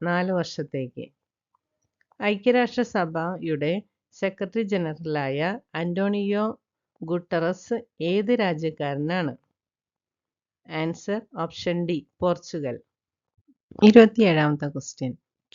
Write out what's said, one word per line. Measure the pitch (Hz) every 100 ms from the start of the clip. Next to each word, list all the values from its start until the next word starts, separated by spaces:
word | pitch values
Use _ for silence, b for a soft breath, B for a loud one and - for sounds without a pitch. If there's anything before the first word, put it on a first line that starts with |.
നാല് | 170 175 180
വർഷത്തേക്ക്. | 180 160 - 147 139 127 - - _ _ _ _ _ _ _ _ _ _ -
ഐക്യരാഷ്ട്രസഭയുടെ | 208 202 247 247 240 254 233 202 165 165 170 180 165 151 147 190 - _ _
സെക്രട്ടറി | - 190 190 190 226
ജനറലായ | 208 196 160 156 160 151 139 139 170 226 - 160
അന്റോണിയോ | 175 175 196 202 202 202 214 - _ _ _ _
ഗുട്ടറസ് | 160 175 175 170 165 185 - 233 - -
ഏത് | 165 196 208 240
രാജ്യക്കാരനാണ്? | 190 156 160 156 143 139 151 180 151 127 _ _ _ _ _ _ _ _ _ _ _ _ 196
ആൻസർ | 156 165 170 - 214 226 202
ഓപ്ഷൻ | 165 - 180 175 170
ഡി, | 160 - _
പോർച്ചുഗൽ. | 180 175 - 165 135 117 - _ _ _ _ _ _ _ _ -
ഇരുപത്തിയേഴാമത്തെ | 214 226 220 226 202 156 151 147 143
ക്വസ്റ്റ്യൻ. | 135 - - 131 127 _ _ _